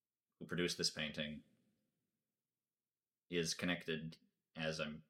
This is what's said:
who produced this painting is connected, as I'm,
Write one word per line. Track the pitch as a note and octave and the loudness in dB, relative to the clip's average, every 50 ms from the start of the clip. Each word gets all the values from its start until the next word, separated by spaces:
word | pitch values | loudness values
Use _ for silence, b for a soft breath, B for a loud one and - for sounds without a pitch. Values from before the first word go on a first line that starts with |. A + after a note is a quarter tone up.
| _ _ _ _ _ _ _ - | _ _ _ _ _ _ _ -12
who | E2 | -8
produced | D#2+ F2+ E2+ F2 E2+ - - | -4 0 2 2 2 2 2
this | E2 - | 0 0
painting | - E2+ D#2 D2+ D2 D2+ D2+ D2 D2+ D2 - _ _ _ _ _ _ _ _ _ _ _ _ _ _ _ _ _ _ _ _ _ _ _ _ _ _ _ _ _ _ _ _ _ _ _ _ - | 2 0 -2 -2 0 -2 -4 -4 -4 -8 -12 _ _ _ _ _ _ _ _ _ _ _ _ _ _ _ _ _ _ _ _ _ _ _ _ _ _ _ _ _ _ _ _ _ _ _ _ 0
is | F2+ F2 E2 E2 - | 2 2 2 2 2
connected, | - G2 F2+ F2 E2 - - D#2+ D#2 D#2+ D#2+ - - _ _ _ _ _ _ - | 0 2 0 0 0 0 -2 -2 -2 -2 -6 -8 -10 _ _ _ _ _ _ -6
as | E2+ D#2+ D#2+ D#2+ D#2+ | -2 0 0 2 2
I'm, | D#2 D2+ D2+ D#2 - _ | 0 -2 -2 -6 -10 _